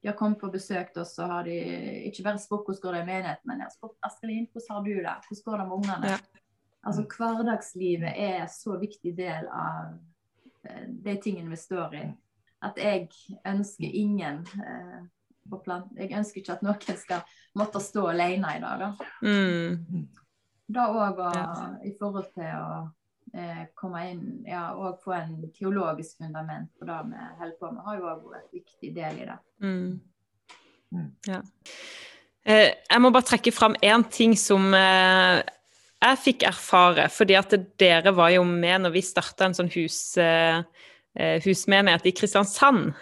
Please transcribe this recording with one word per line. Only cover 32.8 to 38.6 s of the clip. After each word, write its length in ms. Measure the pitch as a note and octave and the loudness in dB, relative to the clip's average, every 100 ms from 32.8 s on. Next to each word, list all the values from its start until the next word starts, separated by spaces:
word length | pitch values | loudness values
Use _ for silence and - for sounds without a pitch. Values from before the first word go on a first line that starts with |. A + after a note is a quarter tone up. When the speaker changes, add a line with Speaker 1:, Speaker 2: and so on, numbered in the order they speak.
| - | 2
Speaker 2:
jeg 100 | A#3 | 8
må 100 | B3 | 8
bare 120 | B3 | 8
trekke 300 | A#3+ B3 A#3 | 4 2 2
fram 220 | - A3 G#3 | 4 4 6
en 220 | G3+ A3+ | 6 6
ting 320 | A3+ - A3+ G#3+ | 4 4 4 6
som, 380 | - G3 F#3+ | 4 4 6
eh, 680 | F#3+ F#3+ F#3+ F#3 F#3 F3+ F3+ - - _ _ _ _ | 6 8 6 6 6 6 4 0 -10 _ _ _ _
jeg 160 | A3+ C4 | 4 6
fikk 200 | - B3 | 2 4
erfare, 640 | - F#3 - F#3 F3+ D#3+ D#3+ | 0 0 4 8 8 6 2
fordi 260 | - F#3+ F#3+ | 2 6 6
at 400 | F#3+ G3+ F#3 _ | 6 0 0 _
dere 360 | F#3 E3 F3+ | 6 8 6
var 160 | F#3 E3+ | 6 6
jo 120 | F3+ | 6
med 380 | F3 F3 | 4 2